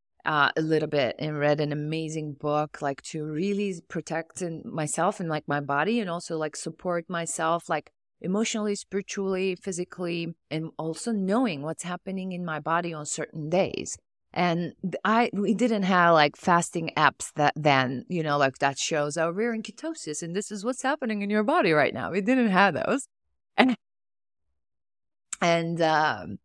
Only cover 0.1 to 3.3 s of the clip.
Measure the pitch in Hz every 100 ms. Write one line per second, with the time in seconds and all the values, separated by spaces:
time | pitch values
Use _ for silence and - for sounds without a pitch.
0.1 | _ - 151 143 - 160 156 151 151 123
1.1 | - 156 151 147 147 147 147 151 160 160
2.1 | 156 151 139 151 147 151 - 143 139 -
3.1 | 160 151